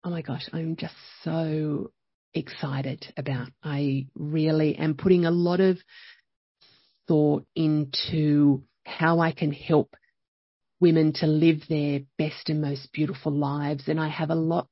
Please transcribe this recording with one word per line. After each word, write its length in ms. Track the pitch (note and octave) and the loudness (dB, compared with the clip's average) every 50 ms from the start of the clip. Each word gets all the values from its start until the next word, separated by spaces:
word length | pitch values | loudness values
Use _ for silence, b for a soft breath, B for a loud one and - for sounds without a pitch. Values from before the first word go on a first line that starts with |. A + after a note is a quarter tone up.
oh 80 | - F3+ | -8 -8
my 120 | F3 E3 | -8 -8
gosh, 260 | D3 - - - - - | -6 -8 -8 -8 -8 -10
I'm 220 | - E3 D#3+ D#3+ E3 | -8 -6 -6 -6 -6
just 200 | - - E3 - - - - - - | -6 -8 -12 -12 -16 -20 -20 -20 -10
so 680 | - E3 D#3+ E3 E3 D#3 D#3 D#3 D#3 D3+ D3 - - - _ _ _ _ _ _ _ _ _ | -6 -4 -4 -2 -2 -2 -2 -2 -2 -2 -2 -4 -6 -8 _ _ _ _ _ _ _ _ _
excited 760 | - - - - - - C#3+ C#3 C3+ C3+ C3+ C3 - - - - | -8 -8 -8 -10 -8 -6 -6 -4 -4 -4 -6 -8 -10 -12 -14 -12
about. 320 | - C#3 D3 C3+ B2 A#2+ - _ _ | -8 -6 -4 -4 -6 -6 -10 _ _
I 440 | - D#3 D3 C#3 C#3+ C#3 C3+ C3+ C3+ C3+ _ | -8 -6 -4 -2 -2 0 -2 -2 -4 -8 _
really 600 | - D#3 D3 D3+ D#3+ D#3 D#3 D#3 D#3 D3+ D3+ - | -10 -8 -4 -2 0 0 2 2 2 2 0 0
am 180 | - D#3+ D#3 D#3 | 0 -2 -2 -2
putting 280 | - - F#3+ F#3 F3 E3+ | 0 4 4 4 6 4
a 60 | E3 | 2
lot 300 | E3+ F3 F3 F3 F3 F3+ | 2 2 2 2 2 4
of 180 | F#3+ F#3+ F#3 F3+ - B B B B B B B B _ _ _ _ _ _ _ _ _ _ _ _ _ _ _ _ | 4 2 2 0 -4 B B B B B B B B _ _ _ _ _ _ _ _ _ _ _ _ _ _ _ _
thought 380 | - E3+ D3+ D3+ D3 D3 D3 C3+ _ _ | 2 2 4 4 4 2 0 -4 _ _
into 1080 | - E3 D#3 D#3 D3+ D3 C3+ C3+ - - - - D#3+ D3+ D3+ D3 D3 D3 D3 C#3 C3+ - _ _ _ _ | -2 0 2 2 0 -2 -2 -4 -6 -4 -2 -2 0 2 4 4 6 6 6 4 2 -2 _ _ _ _
how 360 | - - - E3 D#3+ E3+ E3 | -16 -4 0 2 2 4 4
I 100 | E3 E3 | 2 0
can 220 | D#3 - E3+ D3 | 0 -2 -4 -4
help 420 | C#3+ - - - E3 D3+ - _ - _ _ _ _ _ _ _ _ _ _ _ _ _ _ _ _ _ | -4 -6 -2 2 2 2 2 _ -8 _ _ _ _ _ _ _ _ _ _ _ _ _ _ _ _ _
women 320 | F3+ E3+ D#3+ D#3+ D#3 D#3 | 4 4 6 6 4 2
to 160 | D#3 - - D#3 | 2 0 0 2
live 320 | D3+ D#3 D#3+ E3 D#3+ D3+ - - | 2 4 4 4 4 2 -2 -4
their 320 | E3 D3+ D3 D3 C#3+ C#3+ C#3 _ _ - | -4 -2 0 -2 -2 -4 -6 _ _ -4
best 300 | D#3 D3+ - - - - | -4 -4 -4 -8 -6 -4
and 120 | D#3 D3+ | -2 -2
most 320 | D3+ C#3 C#3+ C3+ - - | -2 -2 -4 -6 -10 -12
beautiful 380 | _ C#3+ D#3 C#3+ - - - D#3 | _ -4 -4 -4 -4 -6 -6 -4
lives. 540 | D3 C#3+ D3 C#3 C#3+ D3 C#3+ C#3+ D3+ C#3 - | -2 -2 -2 -2 -2 -2 -2 -4 -4 -4 -4
And 140 | - D#3 D#3+ | -4 -2 -2
I 80 | D#3 D#3 | -2 -4
have 220 | D#3 - E3 D3+ | -4 -4 -4 -2
a 40 | E3 | 0
lot 320 | E3 D#3+ D#3+ E3 E3+ - _ | -2 0 0 0 -2 -4 _